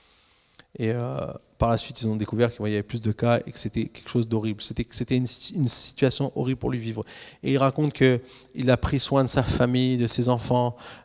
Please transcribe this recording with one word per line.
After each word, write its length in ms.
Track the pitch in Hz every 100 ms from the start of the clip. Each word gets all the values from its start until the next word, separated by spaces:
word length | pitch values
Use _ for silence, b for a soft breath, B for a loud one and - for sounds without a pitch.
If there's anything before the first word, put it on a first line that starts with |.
| b b b b b b - -
Et, 120 | 110
euh, 360 | 120 120 135 - - _ -
par 120 | 117
la 80 | 113
suite, 240 | - -
ils 60 | 113
ont 80 | 110
découvert 360 | 104 110 120
qu'il 140 | - 107
y 80 |
avait 80 | 104
plus 200 | 104 120
de 100 | 107
cas 280 | 107 117 117 -
et 60 |
que 80 | -
c'était 260 | 107 - 113
quelque 240 | - -
chose 180 | 123 113
d'horrible. 360 | 113 110 107
C'était, 240 | - - 120
c'était 280 | - 120 127
une, 100 | 127 - -
une 140 | 202 127
situation 640 | - - - 131 - 139 -
horrible 240 | 127 127
pour 120 | 120
lui 80 | 123
vivre. 240 | 113 110 B B B B
Et 80 | -
il 60 | 135
raconte 340 | 135 131 151
qu'il 800 | - 131 123 - - - - 123
a 60 | 123
pris 200 | - 139
soin 260 | - 139
de 60 | 131
sa 140 | -
famille, 540 | 123 - 123 127 127 127
de 100 | 117
ses 200 | - 120
enfants. 480 | 120 - 123 123 117 B B